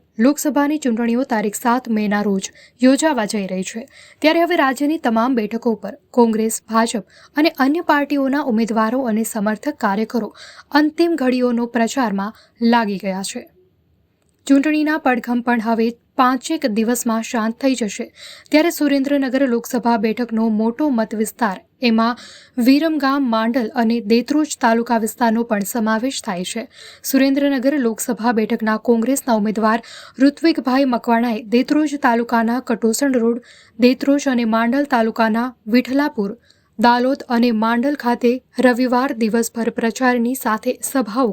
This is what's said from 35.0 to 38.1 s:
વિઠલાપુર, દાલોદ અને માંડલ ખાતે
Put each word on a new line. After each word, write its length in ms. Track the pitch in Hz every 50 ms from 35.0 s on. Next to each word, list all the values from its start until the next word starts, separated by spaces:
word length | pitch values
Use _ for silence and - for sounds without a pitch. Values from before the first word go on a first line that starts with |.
| 226 226 220 - 226 220 214 233 240 254 240 _ - 220
વિઠલાપુર, 640 | 208 247 247 240 254 277 285 294 294 - 196 202 226 - _ _ _ _ _ _ _ -
દાલોદ 420 | 220 240 240 247 247 254 277 277 - -
અને 200 | 247 233 233 247 233
માંડલ 380 | 214 214 226 233 240 240 277 294 277
ખાતે 340 | - 240